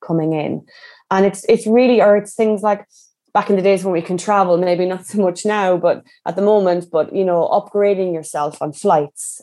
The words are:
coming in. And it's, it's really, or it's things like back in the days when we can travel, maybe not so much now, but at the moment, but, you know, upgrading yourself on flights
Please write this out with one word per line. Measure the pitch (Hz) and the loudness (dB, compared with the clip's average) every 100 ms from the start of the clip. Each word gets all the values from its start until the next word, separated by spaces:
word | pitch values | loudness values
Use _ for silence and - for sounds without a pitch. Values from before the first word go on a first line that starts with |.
coming | - 165 156 | -4 -2 -2
in. | 156 147 151 - - - - _ | -2 -4 -8 -10 -20 -20 -20 _
And | 190 | 2
it's, | 196 196 - | 2 0 0
it's | 226 | 0
really, | 220 226 254 233 | 2 2 4 4
or | 208 208 | 4 4
it's | 208 | 0
things | - 220 214 | -4 -2 0
like | 208 202 - _ _ _ _ | -2 -4 -6 _ _ _ _
back | - 196 | -4 0
in | 202 | 2
the | |
days | 190 196 | 2 2
when | 190 | 0
we | 175 | -4
can | 170 180 | -4 -6
travel, | 190 202 185 170 | 0 0 2 2
maybe | 180 175 | 2 0
not | 185 185 - | -2 -4 -6
so | 208 | -2
much | 185 175 214 | -2 0 -4
now, | 208 190 180 | -2 0 2
but | 165 - _ _ - | 0 -2 _ _ -10
at | |
the | 175 | -2
moment, | 202 214 185 175 175 | 2 2 2 -2 -2
but, | 160 151 | -4 -2
you | 196 | -2
know, | 190 175 160 | 0 0 0
upgrading | 208 202 208 202 196 185 | -2 -2 -2 0 0 -2
yourself | 165 156 151 147 151 | -6 -8 -6 -6 -6
on | 151 | -10
flights | 147 202 165 147 - - - | -4 0 0 0 -10 -16 -16